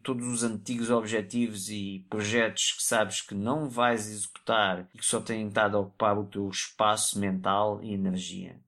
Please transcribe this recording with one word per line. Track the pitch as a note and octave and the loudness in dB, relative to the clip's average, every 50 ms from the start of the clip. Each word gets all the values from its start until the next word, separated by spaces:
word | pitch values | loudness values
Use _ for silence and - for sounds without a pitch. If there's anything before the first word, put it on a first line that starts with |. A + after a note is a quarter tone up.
| - | -4
todos | - C3 A#2+ A#2+ | -4 -4 -2 -2
os | B2 A#2+ A#2 A#2+ | -2 -2 0 0
antigos | A#2 A2 G2+ G2 - B2 A#2 A#2 A2+ | 0 -2 -2 -6 -4 -4 -2 0 2
objetivos | A#2+ A#2 A2 G#2+ A2+ G#2+ G2+ F#2+ A2 A#2+ A#2+ A2 G#2+ G2 F#2+ G2+ | 2 2 2 2 -2 -2 -2 0 0 0 0 0 -2 -6 -8 -6
e | G#2+ G#2 G2 G2 G2 F#2+ F#2 - | -6 -6 -6 -6 -8 -10 -10 -6
projetos | - G#2+ G#2 G#2 A2+ A#2+ A2+ G#2+ F#2+ - - - | -4 -2 0 2 4 4 2 2 2 0 -2 0
que | - - | 0 0
sabes | - - A#2+ A2 G#2+ F#2+ F#2 - | 0 2 4 4 2 2 0 -6
que | - - G#2 | -8 -6 -6
não | G2 G2+ A#2 C#3+ D#3 D3+ C3+ | -4 -2 0 0 -2 -2 -2
vais | A#2 A#2+ B2 A#2+ A#2+ A2 G#2 G#2+ | 0 2 2 4 2 2 -2 -4
executar | G#2+ G#2 G#2 - - - - - A#2+ A2 G#2 F#2+ F#2 F2+ F2+ - - | -8 -8 -8 -10 -12 -8 -2 0 2 4 4 4 2 -2 -6 -12 -10
e | - | -4
que | - | -2
só | - - A2 | 0 0 0
têm | G#2+ - A2+ A2 G#2+ G#2 | -2 -2 -4 -4 -4 0
estado | G2+ A2+ G#2+ G#2 G#2 | 2 2 4 4 4
a | G#2 | 2
ocupar | G2 G2 - - A2 G#2+ G#2 G#2 | 0 -2 -2 0 2 2 2 2
o | G#2 | -2
teu | G2 - G2+ G2+ G2 | -4 -4 -4 -4 -4
espaço | F#2+ - - - - - A2 G#2 G#2+ G#2+ - - - G2+ | -4 -4 -6 -4 0 2 4 4 4 4 0 -2 0 0
mental | G2+ G2 F#2+ F#2 F#2 F#2+ G2 G2+ G#2 G#2+ G#2 G2+ | 0 0 0 0 0 2 2 4 2 2 0 -2
e | G#2 A2 | -4 -4
energia. | G2+ G2 F#2+ F#2+ F#2 F#2 F#2 F2 F#2 F#2+ F#2 F2 E2+ - - | -4 -2 0 0 0 -2 -4 -6 -8 -10 -10 -12 -14 -18 -20